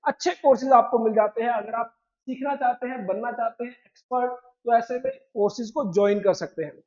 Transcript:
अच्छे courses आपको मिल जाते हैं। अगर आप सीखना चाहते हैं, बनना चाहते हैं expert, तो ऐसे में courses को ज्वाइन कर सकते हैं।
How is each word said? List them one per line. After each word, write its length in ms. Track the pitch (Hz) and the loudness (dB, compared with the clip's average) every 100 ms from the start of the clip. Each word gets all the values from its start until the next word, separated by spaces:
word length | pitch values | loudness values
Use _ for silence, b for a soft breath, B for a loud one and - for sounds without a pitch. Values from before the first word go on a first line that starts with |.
| - | -4
अच्छे 260 | 262 370 - | -2 -6 2
courses 280 | 285 247 262 | 4 4 6
आपको 280 | 247 226 240 | 4 6 0
मिल 140 | 226 | 2
जाते 300 | 214 214 233 | 2 2 0
हैं। 60 | 233 | -2
अगर 260 | 226 208 226 | -2 -4 -6
आप 180 | 233 _ _ _ - | -8 _ _ _ -12
सीखना 280 | 254 277 277 | -8 -6 -2
चाहते 320 | 247 247 254 | -2 -2 -8
हैं, 180 | 254 190 | -8 -6
बनना 260 | 196 240 | -6 -6
चाहते 320 | 240 226 - | -4 -6 -6
हैं 80 | 240 | -12
expert, 600 | 247 _ _ _ 247 247 | -12 _ _ _ -2 -2
तो 440 | 247 _ _ - 233 | -6 _ _ 2 2
ऐसे 180 | 233 247 | 2 -6
में 160 | 262 | -6
courses 600 | 539 _ 226 202 202 220 | -8 _ -2 -2 -2 -6
को 120 | 214 190 | -4 -2
ज्वाइन 260 | 175 202 202 | 2 2 2
कर 140 | 196 | 0
सकते 300 | 170 160 - | -2 -4 -8
हैं। 100 | 147 - | -10 -12